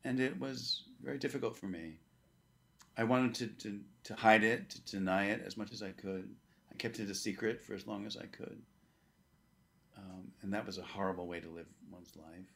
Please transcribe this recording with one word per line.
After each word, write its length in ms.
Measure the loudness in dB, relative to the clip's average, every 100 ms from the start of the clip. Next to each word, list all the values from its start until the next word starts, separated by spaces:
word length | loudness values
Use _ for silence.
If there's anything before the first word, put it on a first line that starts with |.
And 160 | 0 2
it 180 | 2 2
was 460 | -4 -4 -2 -2 -4 -12
very 160 | -6 -2
difficult 380 | -2 0 -2 -2
for 100 | -6
me. 300 | -6 -8 -12 _ _ _ _ _ _ _ _ -14 0
I 80 |
wanted 300 | 4 6 4
to, 120 | 0 -6 -6 -8
to, 120 | -8 -10 -18
to 100 | -12
hide 300 | 6 10 10
it, 260 | 10 4 -2
to 260 | -12 -6 -2
deny 300 | 2 4 4
it 160 | 0
as 120 | -4 -8
much 160 | -8
as 100 | -8
I 80 | -10
could. 400 | -8 -6 -6 -8 -14 _ _ _
I 60 | -6
kept 240 | -6 -4
it 100 | -4
a 40 | -2
secret 440 | -4 -2 -2 -2
for 100 | -6
as 120 | -10 -6
long 200 | -6 -6
as 100 | -8
I 100 | -10
could. 360 | -10 -12 -12 -18 _ _ _ _ _ _ _ _ _ _ _ _ -18
Um, 320 | -14 -12 -14 -8
and 100 | -2
that 120 | 0 0
was 120 | -6
a 40 |
horrible 440 | -8 0 0 0 -2
way 140 | -6
to 80 | -6
live 160 | -12 -14 -18 -18
one's 220 | -18 -18 -18
life. 300 | -18 -16 -18